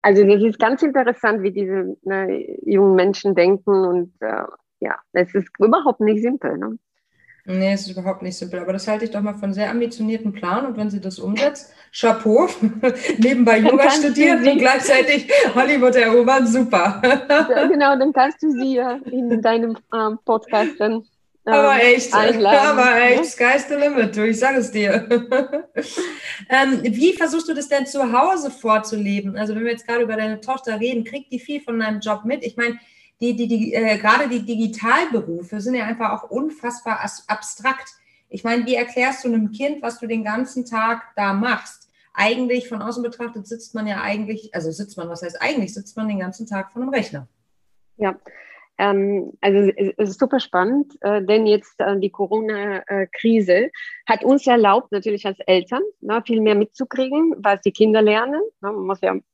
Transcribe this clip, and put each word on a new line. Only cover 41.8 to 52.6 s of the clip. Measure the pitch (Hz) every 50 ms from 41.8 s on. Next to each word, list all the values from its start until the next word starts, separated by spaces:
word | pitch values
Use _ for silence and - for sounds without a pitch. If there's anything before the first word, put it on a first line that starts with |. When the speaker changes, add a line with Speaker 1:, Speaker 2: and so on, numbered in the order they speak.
| _ _ _ _ _ _
Speaker 2:
Eigentlich, | _ - 196 214 240 254 254 240 247 247 240 -
von | 233 208
außen | 202 226 240 247
betrachtet, | 233 233 - - 240 226 - 214 196
sitzt | - 233 233 - - -
man | 220 214
ja | 214 196 190
eigentlich, | - 208 202 214 214 202 220 214 - - -
also | 180 156 160
sitzt | 165 190 202 - -
man, | - 165 170
was | 170 170
heißt | 180 175 170 -
eigentlich, | - - 311 262 202 175 -
sitzt | 196 196 - _
man | 220 220 214
den | 208 190
ganzen | 185 185 190 - 233
Tag | 220 208 196 190 -
vor | _ 233
einem | 254 269
Rechner. | 269 247 - - - 143 131 _ _ _ _ _ _ _ _ _ _ _ _ _ _
Speaker 1:
Ja, | - 214 190 180 - _ - - - - - - - _ _ _
ähm, | - 196 202 196 196 196 202 202 196 - - - _
also | - 202 196 202 202 196 -
es, | - 202 190 -
es | - 214 196
ist | 185 -
super | 269 262 - 254
spannend, | - - - 180 185 214 254 285 285 285 - -
äh, | - 202 208 208
denn | 190 185 214 220 220
jetzt, | 214 208 208 208 - _ -
äh, | 190 196 202 196
die | 185 202
Corona, | - - 202 180 202 220 220 220 214 202